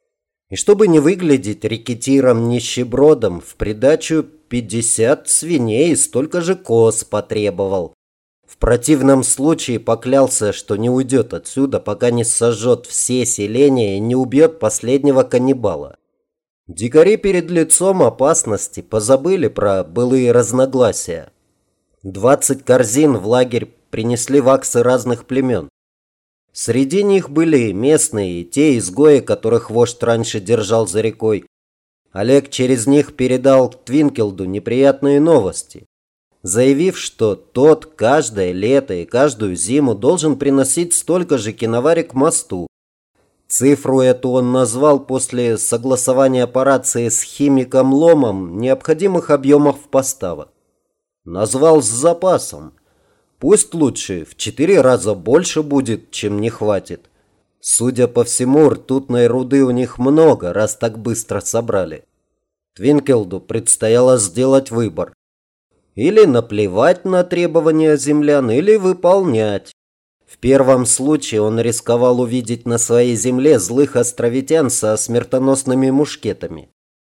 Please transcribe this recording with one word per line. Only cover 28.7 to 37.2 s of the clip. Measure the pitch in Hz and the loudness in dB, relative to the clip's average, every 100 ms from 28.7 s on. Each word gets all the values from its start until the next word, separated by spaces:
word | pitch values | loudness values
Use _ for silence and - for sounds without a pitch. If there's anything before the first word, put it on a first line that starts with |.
| 120 | 2
изгои, | 92 101 151 139 | -2 2 4 4
которых | 117 101 113 113 - | 2 -2 0 -2 -2
вождь | 113 113 - | -2 -2 -2
раньше | 117 117 113 110 | -2 -2 -2 -6
держал | 92 117 101 113 98 | -2 -2 0 -2 0
за | 107 | -2
рекой. | 110 - 110 101 - _ _ _ _ _ _ | -4 -2 -2 -2 -6 _ _ _ _ _ _
Олег | 92 117 139 - | -6 2 2 0
через | - 127 127 123 | -4 -2 0 2
них | 143 139 - | 2 0 -4
передал | 127 127 131 131 127 | -2 0 4 4 2
Твинкелду | - - 143 147 127 104 92 | -4 -4 0 0 0 -6 -4
неприятные | 92 98 - 123 139 135 143 143 | -8 -6 -4 2 2 2 0 2
новости, | 160 147 92 - - - _ _ _ _ _ _ | 4 2 2 -6 -16 -20 _ _ _ _ _ _
заявив, | - 113 131 139 180 - | -4 2 2 2 0 -2
что | - - | -12 -2